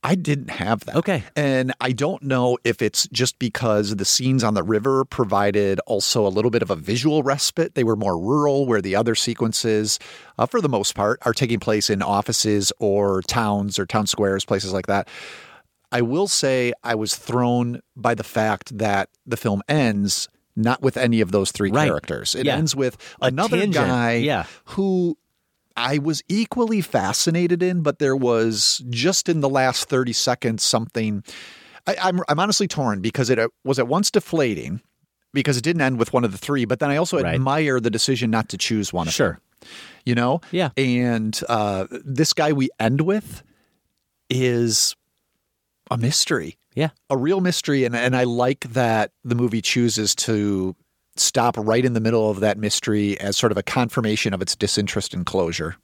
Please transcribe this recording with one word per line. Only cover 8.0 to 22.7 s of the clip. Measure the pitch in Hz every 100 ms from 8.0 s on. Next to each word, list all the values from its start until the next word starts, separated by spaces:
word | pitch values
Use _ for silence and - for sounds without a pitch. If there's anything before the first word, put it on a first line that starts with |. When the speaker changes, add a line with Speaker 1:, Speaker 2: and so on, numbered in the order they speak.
| 101 85
Speaker 1:
rural, | 95 147 147 139 135
where | 110
the | 95
other | 98 117 110
sequences, | - 113 113 - 117 107 107 - - - - -
uh, | 120
for | 247
the | 160
most | 117 101
part, | - 104 127
are | -
taking | 113 123 117
place | - 107 -
in | 101
offices | 95 101 107 113 110 104 95 -
or | 110 101 101 95
towns | 92 120 107 104 101 95
or | 95
town | 110 104
squares, | - 101 98
places | - 98 95
like | 95 92
that. | 101 - - - - - - _ _ _
I | 123
will | 120 147 196
say | - 139 131 123 117
I | 120
was | 110 110 -
thrown | - 123 123 120 120 120 _ -
by | 110
the | 113
fact | 110 - 110 101 - 113
that | 107 101 95 _ -
the | 113
film | 113 101 -
ends | 151 123 101 101 - - _ _
not | - 110 127
with | 131 127
any | 123 113
of | 98
those | 101 95
three | - 101
Speaker 2:
Right. | 117 151
Speaker 1:
characters. | 76 - 71 - -
It | 131
Speaker 2:
Yeah. | 131
Speaker 1:
ends | 156